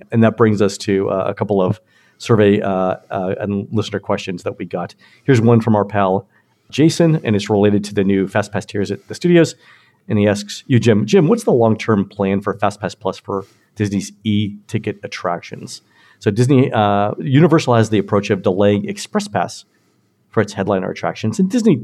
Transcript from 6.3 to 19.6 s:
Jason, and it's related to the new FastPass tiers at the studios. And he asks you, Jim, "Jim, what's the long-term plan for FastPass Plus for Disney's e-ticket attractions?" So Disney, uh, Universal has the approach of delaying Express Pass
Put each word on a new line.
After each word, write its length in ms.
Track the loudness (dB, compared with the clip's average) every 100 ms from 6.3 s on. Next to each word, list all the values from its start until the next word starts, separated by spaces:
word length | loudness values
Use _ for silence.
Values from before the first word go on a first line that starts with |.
| _ _ _ _
Jason, 460 | 0 2 2 2 0
and 140 | 0 -2
it's 140 | 0
related 340 | 2 2 2
to 80 | -2
the 80 | -2
new 240 | 0 0 0
FastPass 380 | -2 -4 -6 -8
tiers 240 | -6 -6
at 160 | -8 -12
the 80 |
studios. 400 | -4 2 4 4 0 _ _ _ _ -4
And 100 | 0
he 80 | 2
asks 380 | 0 -4 -12 0
you, 120 | 2
Jim, 240 | 4 2
"Jim, 240 | 2 2 4
what's 160 | 2
the 80 | 2
long-term 560 | 2 2 0 0 -2 -2
plan 320 | -4 -2 -2
for 140 | -4
FastPass 440 | -4 -4 -4 -10 -8
Plus 200 | -8 -8
for 260 | -8 -8 -10 _ _
Disney's 360 | -6 -4 -2 -6 -8
e-ticket 720 | -4 -2 -2 -8 _ -8 -6 -10
attractions?" 800 | -10 -8 -6 -6 -8 -16 -16 -20 _ _ _ _
So 120 | -4
Disney, 420 | 0 4 4 2
uh, 400 | 2 0 2 -2 -4
Universal 560 | 0 4 4 4 2
has 160 | 2 2
the 80 | 0
approach 320 | 0 0 0
of 100 | -2
delaying 460 | 0 2 2 2 -2
Express 400 | -8 -6 -6 -4
Pass 380 | -4 -4 -8